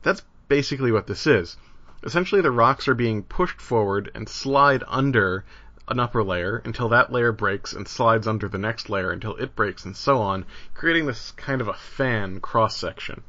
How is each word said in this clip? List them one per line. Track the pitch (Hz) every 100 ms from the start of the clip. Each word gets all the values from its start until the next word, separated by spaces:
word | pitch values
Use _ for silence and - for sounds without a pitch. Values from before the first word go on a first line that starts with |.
that's | - 190 - - -
basically | 143 135 135 127
what | 107 95
this | 101 156
is. | 117 85 - - - - -
Essentially, | - 160 180 202
the | 165
rocks | 120 117 135 -
are |
being | 117 117 107
pushed | - - 131 -
forward | - 117 104 98 101 110
and | 107
slide | - 135 139 143 131 -
under | 131 139 120 95 92 - - - - -
an | 117
upper | 123 120
layer | 98 90 90 113
until | 117 113 120
that | 117 -
layer | 123 120
breaks | 110 104 101 -
and | - 98
slides | - 117 113 110
under | 107 98
the | 101
next | 104 113 -
layer | 98 92
until | 90 107 -
it | 131
breaks | - 104 92
and | 92 95
so | - 135
on, | 101 95 92 - -
creating | - 160 165 147
this | 117 -
kind | - - 135
of | 110
a |
fan | - - - 131 113 98 95
cross-section. | - 117 110 - 87 - - -